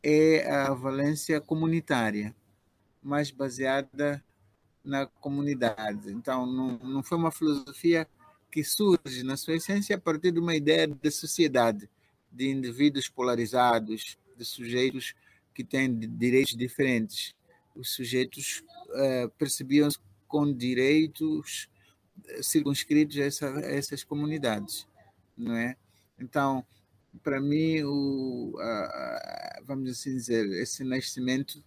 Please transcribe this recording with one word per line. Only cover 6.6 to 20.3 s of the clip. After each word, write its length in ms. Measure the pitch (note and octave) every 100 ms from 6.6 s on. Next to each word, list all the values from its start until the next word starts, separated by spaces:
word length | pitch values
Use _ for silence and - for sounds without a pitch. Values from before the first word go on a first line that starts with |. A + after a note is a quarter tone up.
| C3 A#2+
não 240 | B2+ C3+
foi 140 | C3+ E3+
uma 160 | E3
filosofia 760 | - D#3 C#3+ C3+ C3+ E3+ E3 D#3+ _ - _ _
que 120 | D#3
surge, 600 | D3 - G#3 F3 C#3 B2+
na 120 | C3 C3+
sua 200 | - D#3+
essência, 400 | - G3+ G3+ G3+
a 40 |
partir 300 | F3 D#3 F3+
de 80 | E3
uma 160 | E3+
ideia 320 | D#3+ D3 D#3+ D#3+
de 240 | C3+ D3+
sociedade, 760 | - - - D#3 B2+ A#2 G#2 G2+ _ _ _ _
de 200 | B2 C3+
indivíduos 580 | C3+ B2+ A#2+ D3 C#3 -
polarizados, 1080 | - B2 A#2+ A2+ B2 B2 A#2 A2 A2 - - _ -
de 80 |
sujeitos 680 | A#2 - A#2 B2 C3 C3 - - _ _ _
que 100 | -
têm 280 | B2 C3+ C3
di-, 140 | A#2 A2
direitos 480 | A2+ A#2+ C3 C3+
diferentes. 800 | A#2 B2 - C3+ A#2+ A2 - - _ _ _ _
Os 160 | - B2
sujeitos, 720 | - A#2+ B2+ B2+ - - - - - -
eh, 340 | B2+ C3+ B2+ A#2+ _
percebiam-se 600 | D3 - C3 C#3+ D3 - _ _
com 240 | _